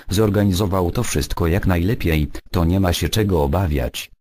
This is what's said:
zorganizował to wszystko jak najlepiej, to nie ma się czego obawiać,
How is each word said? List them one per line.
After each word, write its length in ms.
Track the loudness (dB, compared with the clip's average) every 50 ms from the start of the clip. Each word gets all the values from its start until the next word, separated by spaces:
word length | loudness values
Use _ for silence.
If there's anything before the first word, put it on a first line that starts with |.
| -8 -4
zorganizował 840 | 0 2 2 2 2 2 2 2 2 0 0 0 0 0 0 0
to 120 | -2 -2 -2
wszystko 440 | -2 -2 -2 -2 -2 -2 -2 0
jak 200 | 0 2 0 0
najlepiej, 600 | 0 0 2 0 0 -2 0 0 0 2 0 0 -2 -4 -12 -12 -4
to 140 | -2 0 2
nie 140 | 2 2 2
ma 140 | 2 0 0
się 160 | 0 -2 -2
czego 340 | 0 0 0 2 2 2 2
obawiać, 680 | 0 0 0 0 0 -2 -2 -2 -4 -6 -10 -14 -14 -18 _